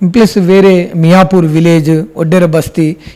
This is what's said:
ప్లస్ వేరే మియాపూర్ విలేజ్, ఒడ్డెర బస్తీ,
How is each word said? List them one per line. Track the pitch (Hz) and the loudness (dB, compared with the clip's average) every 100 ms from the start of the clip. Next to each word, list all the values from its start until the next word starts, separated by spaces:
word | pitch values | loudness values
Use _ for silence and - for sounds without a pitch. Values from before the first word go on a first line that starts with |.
| 180 | -2
ప్లస్ | 233 220 208 | 0 0 0
వేరే | 175 190 196 185 175 170 | 0 2 4 2 -2 -2
మియాపూర్ | 160 185 190 190 160 | 2 2 2 0 0
విలేజ్, | 156 165 165 151 160 - - | 0 0 0 0 -2 -4 -6
ఒడ్డెర | 165 185 | -2 0
బస్తీ, | 175 160 - - 156 170 - | 0 -2 -4 -4 -4 -6 -14